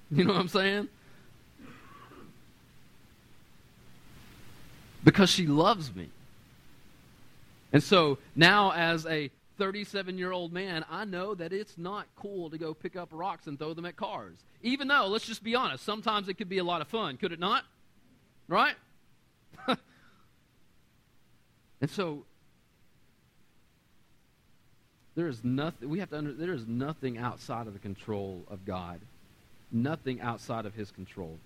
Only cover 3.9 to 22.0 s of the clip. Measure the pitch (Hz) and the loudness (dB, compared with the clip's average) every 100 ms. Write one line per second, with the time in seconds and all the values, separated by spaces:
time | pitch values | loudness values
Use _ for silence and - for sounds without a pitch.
3.9 | - - - - - - - - - - | -20 -20 -20 -20 -20 -18 -18 -18 -18 -20
4.9 | - - - 185 - 165 143 185 214 139 | 6 8 10 8 6 4 6 6 4 -2
5.9 | 90 80 - - - - - - - - | -8 -12 -14 -20 -20 -20 -20 -20 -20 -20
6.9 | - - - - - - - - 147 - | -20 -20 -20 -20 -20 -20 -20 2 4 6
7.9 | 190 156 135 - 139 170 208 196 165 165 | 6 6 2 -2 6 8 10 6 4 2
8.9 | 165 160 156 139 - - - 196 202 202 | 2 0 -2 -2 -8 -16 -2 -2 -2 -6
9.9 | 202 185 185 180 185 170 175 196 165 156 | -6 -4 -4 -4 -4 -4 -6 -4 -4 -4
10.9 | 165 214 175 196 196 165 196 208 - 180 | -6 -6 -4 -4 -4 -4 -6 -6 -10 -8
11.9 | 208 - - 202 196 165 156 160 156 180 | -8 -10 -12 -8 -6 -6 -6 -8 -6 -8
12.9 | 180 170 160 185 165 - 143 156 165 175 | -8 -10 -6 -6 -6 -8 -8 -6 -6 -10
13.9 | - 220 180 98 85 - - 226 269 269 | -8 -8 -8 -12 -18 -20 -6 -2 -2 2
14.9 | 285 196 220 - 226 226 233 220 131 - | 4 4 0 -4 -8 -2 0 0 -2 -4
15.9 | 214 208 208 196 196 185 190 175 170 147 | -2 0 0 -2 -6 -2 0 0 0 -2
16.9 | 226 185 127 185 165 180 254 - _ - | -2 -2 -2 -4 0 2 2 0 _ -20
17.9 | - - - _ _ - 180 285 - - | -20 -20 -20 _ _ 0 4 4 0 -10
18.9 | - - _ _ _ _ - - - - | -20 -20 _ _ _ _ -6 -2 -2 -4
19.9 | - - - - _ _ _ - _ _ | -20 -20 -20 -20 _ _ _ -20 _ _
20.9 | _ _ _ _ - _ _ _ - 143 | _ _ _ _ -20 _ _ _ -6 -4
21.9 | - | -2